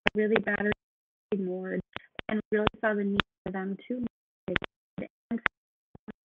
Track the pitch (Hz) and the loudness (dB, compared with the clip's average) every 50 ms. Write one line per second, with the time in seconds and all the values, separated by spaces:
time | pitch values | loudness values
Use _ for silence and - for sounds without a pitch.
0 | - - - 214 214 208 220 220 208 208 202 202 202 208 214 _ _ _ _ _ | -8 -4 -2 0 2 2 2 2 2 0 -2 0 0 -2 -2 _ _ _ _ _
1 | _ _ _ _ _ - 208 196 190 180 180 185 185 185 185 190 - _ - - | _ _ _ _ _ -6 -4 -2 -2 -2 -4 -4 -4 -4 -4 -6 -6 _ -12 -14
2 | - - _ - - - 220 214 - - 214 214 214 - - - - 220 208 208 | -14 -14 _ -12 -6 -4 -2 -2 -2 0 2 4 4 4 2 4 2 2 2 4
3 | 202 196 202 202 - _ _ _ - 202 190 190 190 196 196 - - - 247 254 | 2 2 4 2 2 _ _ _ -8 -4 -4 -2 -2 -2 -4 -6 -6 -6 -4 -4
4 | 240 - _ _ _ _ _ _ - - 180 - - - _ _ _ _ - - | -4 -6 _ _ _ _ _ _ -4 0 0 0 0 -2 _ _ _ _ -10 -10
5 | - - _ _ _ - 233 226 - - _ _ _ _ _ _ _ _ - - | -10 -10 _ _ _ -6 -4 0 0 -2 _ _ _ _ _ _ _ _ -20 -20
6 | - - - _ | -20 -20 -20 _